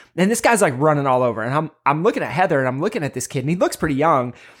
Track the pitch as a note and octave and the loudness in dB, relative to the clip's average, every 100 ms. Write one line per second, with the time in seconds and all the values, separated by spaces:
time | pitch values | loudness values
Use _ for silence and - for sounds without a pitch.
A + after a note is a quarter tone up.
0 | - - F#3+ A3+ - A#3 F#3+ B2 D#3 D3 | -10 -2 0 2 2 2 2 2 2 2
1 | C#3 B2+ B2 A2+ A2+ C#3+ D#3+ - - D3 | 2 2 2 -2 -2 -2 -4 -4 -2 0
2 | G3 C4 C3+ C3 F#3 D3 C3 C3 F#3 A#3 | 0 0 -2 0 0 2 0 -2 -4 -4
3 | C#3+ C3 - C#3 C3 F3+ D#4 - D#3+ C3+ | -6 -6 -6 -4 -2 0 -2 -2 -2 0
4 | D#3 D3 B2 - - - | 2 2 0 -8 -20 -20